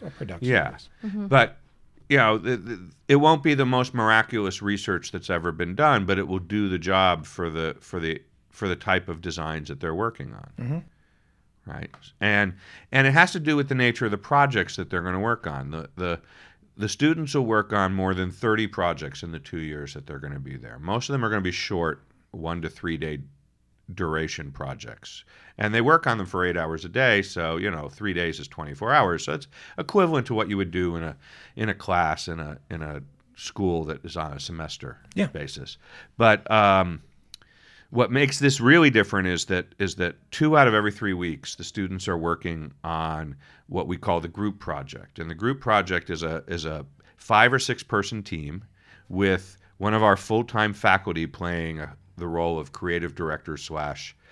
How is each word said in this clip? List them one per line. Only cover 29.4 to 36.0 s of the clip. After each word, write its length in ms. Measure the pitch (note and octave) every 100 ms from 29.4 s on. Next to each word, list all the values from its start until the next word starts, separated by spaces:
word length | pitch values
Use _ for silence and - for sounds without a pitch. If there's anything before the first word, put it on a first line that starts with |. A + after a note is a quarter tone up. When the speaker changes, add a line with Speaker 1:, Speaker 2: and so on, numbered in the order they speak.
| - - - -
Speaker 2:
equivalent 480 | - G#3 F3 D#3 A#2
to 60 |
what 160 | A2 G2+
you 80 | G2
would 140 | F#2
do 240 | F2+ F2+ E2+
in 80 |
a, 120 | E2 C#2 - - - -
in 140 | G#2+
a 60 | F2+
class 520 | - F2 D#2+ D#2 -
in 120 | E2
a, 180 | D2+ C#2+ _
in 100 | E2+
a 220 | D2+ D2 C#2 _ _ _
school 480 | - - G2 E2+ D#2
that 180 | D2+
is 140 | E2 E2+
on 160 | D#2
a 60 | C#2+
semester 580 | - E2+ D#2 - - - -
Speaker 1:
Yeah. 140 | - G3
Speaker 2:
basis. 500 | - C#2+ - C2+ - _ -